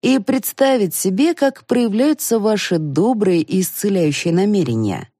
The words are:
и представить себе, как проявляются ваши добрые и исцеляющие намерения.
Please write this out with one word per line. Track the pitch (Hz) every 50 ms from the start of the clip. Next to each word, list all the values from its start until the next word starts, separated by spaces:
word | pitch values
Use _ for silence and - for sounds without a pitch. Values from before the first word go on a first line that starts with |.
и | - 247 262 262
представить | 190 - 254 262 - - - - 269 269 269 240 202 165 -
себе, | - - 190 185 202 285 339 330
как | - 285 269 269 - -
проявляются | - 247 247 240 220 196 220 269 302 294 - - - 233 226
ваши | 202 220 214 196 - - 180 165
добрые | 156 147 135 147 196 240 262 214 208 190 180 165
и | 156 - 175 190
исцеляющие | 185 - - - - 208 196 180 165 151 143 - - 170
намерения. | 165 180 196 208 208 196 160 127 117 113 110 101 85 - - - _